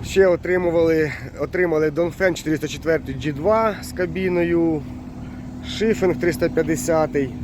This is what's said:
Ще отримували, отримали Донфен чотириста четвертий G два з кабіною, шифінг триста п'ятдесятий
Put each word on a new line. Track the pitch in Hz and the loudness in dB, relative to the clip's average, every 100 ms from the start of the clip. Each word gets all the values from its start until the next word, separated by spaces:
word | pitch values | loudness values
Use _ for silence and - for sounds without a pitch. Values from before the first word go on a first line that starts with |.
| - | 0
Ще | 196 190 | 4 6
отримували, | 175 175 180 180 170 165 160 151 131 127 - | 4 2 2 2 4 4 4 2 -2 -10 -8
отримали | 147 185 180 156 156 | -4 0 2 2 2
Донфен | 147 170 156 190 160 | 2 -2 2 0 2
чотириста | - 156 147 | -2 -2 -2
четвертий | 135 160 160 135 135 | -6 0 0 -2 -6
G | 135 | -4
два | 143 165 220 226 190 | -2 2 2 0 -2
з | - | -10
кабіною, | - 180 165 190 180 170 170 165 156 131 - - - - - - - - | -4 -4 -2 0 0 2 2 2 0 -6 -12 -14 -14 -14 -12 -12 -12 -10
шифінг | - 220 208 190 165 | -2 0 2 2 2
триста | 175 156 - | 0 0 0
п'ятдесятий | 139 156 156 - 160 156 143 135 120 | 0 0 -2 0 2 2 0 -2 -4